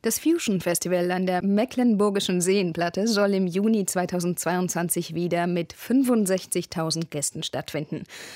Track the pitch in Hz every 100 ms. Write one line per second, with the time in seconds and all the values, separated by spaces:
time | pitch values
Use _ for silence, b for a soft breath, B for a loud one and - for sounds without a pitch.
0 | 233 - 311 330 - 185 175 165 175 180
1 | 175 185 185 180 196 202 247 - 247 208
2 | 208 202 196 180 175 202 180 160 170 190
3 | 226 202 202 190 185 175 214 220 190 185
4 | 175 180 175 170 165 180 180 170 170 175
5 | 170 165 175 170 175 175 170 - - 254
6 | 254 233 196 185 - 175 - 180 160 160
7 | 165 147 139 160 - 131 - 151 151 -
8 | - B B